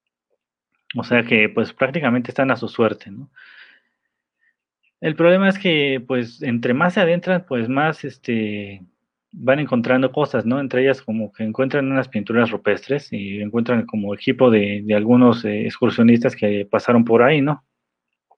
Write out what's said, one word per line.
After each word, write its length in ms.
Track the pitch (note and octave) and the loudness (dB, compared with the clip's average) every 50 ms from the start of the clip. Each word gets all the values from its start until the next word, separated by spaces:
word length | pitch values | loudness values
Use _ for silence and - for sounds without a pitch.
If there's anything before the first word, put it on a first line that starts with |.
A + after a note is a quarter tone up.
| _ _ _ _ _ _ _ _ _ _ _ _ _ _ _ _ _ - - | _ _ _ _ _ _ _ _ _ _ _ _ _ _ _ _ _ -12 -10
O 80 | A#2+ A2+ | -10 -4
sea 200 | A#2 B2 A#2+ A#2 | -2 -2 -2 0
que, 260 | A#2 B2 A2 G#2+ G2+ | 2 2 2 2 2
pues, 240 | G2+ A2+ A2 - - | 0 -2 -4 -4 -4
prácticamente 580 | - C3+ C3 C3+ E3+ D3 A#2+ A#2+ B2+ A#2+ - | -4 -4 -4 -2 -2 -2 0 -2 -2 -4 -4
están 180 | - - C3+ C3 | -4 -2 -2 0
a 60 | A#2+ | -2
su 100 | B2 A#2 | -4 -6
suerte, 440 | G#2 - - A2+ G#2+ G#2 - - G2+ | -6 -2 0 0 0 -2 -4 -10 -16
¿no? 180 | G2 A#2 C#3 - _ - - - - - - - _ _ _ _ _ _ _ _ _ _ _ _ _ _ _ _ _ _ _ _ _ _ _ _ _ _ | -18 -18 -20 -20 _ -20 -20 -20 -20 -20 -20 -20 _ _ _ _ _ _ _ _ _ _ _ _ _ _ _ _ _ _ _ _ _ _ _ _ _ _
El 160 | - D#3+ D#3 | -6 -4 0
problema 320 | D#3+ E3 E3+ F#3 F#3+ G3 | 4 4 6 6 6 4
es 120 | G3 F#3+ G3 | 2 0 0
que, 440 | - F#3 D#3+ D3+ C#3+ C#3 C3+ C3 C3+ | 0 0 2 2 2 2 0 -2 -2
pues, 340 | C3+ C3+ B2 A#2 A#2 - - | -2 -2 -2 -2 -4 -8 -8
entre 320 | D3+ C3 A#2+ A#2 A#2+ B2 A#2+ | -4 -4 -2 -2 0 0 0
más 220 | C#3+ F3 F3+ F3+ | 2 0 0 2
se 60 | A3 | 2
adentran, 440 | F#3 E3 F3 F3 - F#3 F#3 F3 F3+ | 2 2 2 0 0 -2 -2 -2 -2
pues, 220 | - C3 A#2+ A2+ A#2 | -4 -4 -4 -2 -2
más, 340 | C3 C#3 D3+ D#3+ D#3 - - | 0 0 0 0 -2 -6 -10
este, 800 | C#3 - _ - - A#2 A2+ A2 G#2 G#2 G#2 G2+ G2 G2 F#2+ F2+ _ _ _ _ _ _ _ _ _ | -14 -14 _ -6 -4 -2 -2 -2 -4 -6 -8 -10 -12 -16 -18 -20 _ _ _ _ _ _ _ _ _
van 280 | - D#3+ B2 B2 C3+ D3+ | -18 -4 -2 0 0 0
encontrando 520 | D3 - C3 A#2+ A#2 B2 B2+ B2+ C3+ B2+ | 0 -2 -2 -2 0 0 2 2 0 0
cosas, 340 | - D3+ D3 - - A#2 G#2 | -2 -2 -2 -2 -2 -2 -2
¿no? 140 | A2+ B2+ C#3+ | -2 -2 -2
Entre 220 | C#3 B2+ - B2+ | -4 -2 0 0
ellas, 200 | C3 C3+ C3 - | 2 2 0 0
como 300 | - - A2 A2 G#2+ G#2 | -4 -6 -6 -6 -6 -8
que 120 | - - A2+ | -8 -8 -8
encuentran 480 | G#2+ A2 - C3+ C3+ C#3+ D3 C3+ C3+ | -6 -4 -4 -2 -2 -2 -2 -2 -2
unas 160 | C3+ C3+ B2+ | -2 -4 -4
pinturas 420 | C3 - G#2+ G2 - A2+ A#2+ A#2 A2+ | -4 -6 -6 -6 -2 0 0 0 0
rupestres 600 | A2 G2+ - G#2+ G2+ - - - C#3 C#3+ - _ A#2 | -2 -2 -2 -2 -2 -2 -4 -4 -6 -6 -6 _ -10
y 280 | G#2 G2 G2 G2+ G#2 | -10 -8 -8 -8 -8
encuentran 440 | G#2 G#2 A2 A#2 A#2 B2+ B2 A#2 A#2 | -8 -4 -4 -4 -2 0 -2 -2 -2
como 280 | - - A2 G2+ G2+ G2+ | -4 -6 -6 -6 -6 -8
equipo 360 | - - F3+ - - C3 B2 | -4 -4 -4 0 2 4 4
de, 320 | A2+ G#2+ G2+ G2+ G2+ G2+ G#2 | 4 4 2 0 -4 -6 -2
de 120 | G#2+ G#2+ | -2 0
algunos, 500 | G#2 G#2 A2+ B2 B2 B2+ A#2+ A2 A#2 - | 0 2 4 4 6 6 6 4 2 -2
eh, 200 | G#2 G#2 G#2 A#2 | -4 -4 -4 -6
excursionistas 680 | A2+ - - B2+ A2 - - A#2 A#2 A#2 A#2 A#2+ B2+ - | -6 -4 -2 -2 0 2 4 6 6 6 6 2 0 -2
que 300 | - - G#2 G#2 G2+ G2+ - | -2 -2 -2 -2 -2 -2 -2
pasaron 360 | - G#2 - - A#2+ A#2+ A#2 | -4 -2 0 2 2 2 4
por 160 | A#2 A2+ A#2+ A#2+ | 4 4 4 6
ahí, 180 | C3+ D#3+ D3 | 4 4 2
¿no? 220 | C3+ D3+ D3 - _ _ _ _ _ _ _ _ _ _ _ _ _ _ _ | 0 0 -2 -4 _ _ _ _ _ _ _ _ _ _ _ _ _ _ _